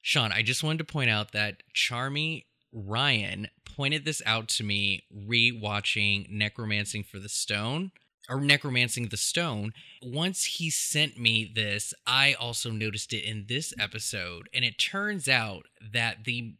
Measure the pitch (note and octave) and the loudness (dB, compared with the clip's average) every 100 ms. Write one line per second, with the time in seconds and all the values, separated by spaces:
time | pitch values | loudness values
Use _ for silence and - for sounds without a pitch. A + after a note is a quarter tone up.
0 | - D#3 A2+ G2+ A2 B2+ D#3 D#3 D#3 D3+ | 2 2 4 2 2 2 0 -2 -2 0
1 | B2 G#2+ G#2+ G#2 G#2 G2 - - - A#2+ | 2 2 0 0 -2 -2 -6 0 0 0
2 | C3 C#3+ D#3 D#3+ - _ _ A#2 G2 A2 | -2 0 -2 -4 -10 _ _ -10 -2 2
3 | C#3+ A#2+ F#2+ F#2+ G#2 _ - - C#3 D#3 | 4 4 0 -6 -8 _ -16 -2 0 0
4 | D3 D3+ - A2+ A2+ - G#2 G2+ G2 F#2+ | -2 -2 0 0 0 -2 0 0 0 -2
5 | _ G#2 G2+ A#2 A#2 A#2 G#2 G#2 - A2 | _ -14 0 4 4 2 -2 0 0 2
6 | G2+ G2+ - G#2 G#2 - A2 G#2 G2+ G#2+ | 2 2 -2 -2 -2 0 -2 0 0 -4
7 | G2+ G2 G2+ - - G#2 A2 D3 F#3+ _ | -6 -10 -6 -4 -2 -2 0 -2 -4 _
8 | _ _ - C3 C#3+ C#3+ C#3+ B2 B2 B2 | _ _ -6 -2 4 4 4 2 2 0
9 | A2+ G2+ - - E3+ A2 G#2 - - - | -4 -2 0 0 0 -2 -4 -8 -18 -16
10 | B2+ C3 F3 F#3 - - E3 - - D3+ | -8 -2 -2 0 -2 -2 -2 -2 0 2
11 | D3+ - A#2 A2+ A2 A2 G#2+ G#2 - - | 0 2 4 4 0 -2 0 -2 -4 -6
12 | - C3 C#3 C#3 A#2+ A#2 A#2+ A2 A2 G#2 | 2 6 6 4 -2 -4 -2 -2 -2 -4
13 | - A2 G#2 A2 G2+ B2+ E3 A#2+ G#2 - | -4 -4 -4 -6 -4 -4 -4 -4 -4 -2
14 | - G#2 F2+ F2 - - B2 A2 - G3 | -6 -4 -6 -8 -4 0 0 2 0 0
15 | G#3 G3+ C3+ C3 A2 F#2 - _ A2 A2+ | -2 -2 2 2 2 -6 -12 _ -4 0
16 | A#2 A2 A2 A#2+ A#2 - | 0 -2 -4 -4 -6 -12